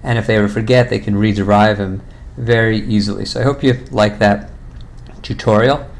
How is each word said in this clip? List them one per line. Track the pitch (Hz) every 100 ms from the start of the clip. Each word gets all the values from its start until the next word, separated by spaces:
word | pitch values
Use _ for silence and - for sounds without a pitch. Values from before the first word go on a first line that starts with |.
and | 135 117
if | 107
they | 110
ever | 104
forget, | 110 110 127 120
they | 110
can | 110
rederive | 101 107 101 98 104 107 101
them | 98 95 - - - -
very | 117 117 113 110
easily. | 104 107 104 101
So | 104 -
I |
hope | 123 139
you | 135 123 -
like | 117 104 104
that | 104 104 - - - - - - - -
tutorial | - - - 107 123 143 -